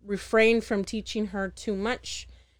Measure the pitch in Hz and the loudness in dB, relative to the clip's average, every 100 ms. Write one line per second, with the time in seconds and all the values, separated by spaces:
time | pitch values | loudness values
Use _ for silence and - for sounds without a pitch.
0 | 202 202 - 220 220 233 - 208 190 220 | -4 -6 2 6 6 4 2 -2 -2 -6
1 | - 226 208 196 196 - - 196 208 254 | -4 -4 -4 -4 -6 -6 -6 -4 -2 -4
2 | - - - - _ | -6 -12 -12 -20 _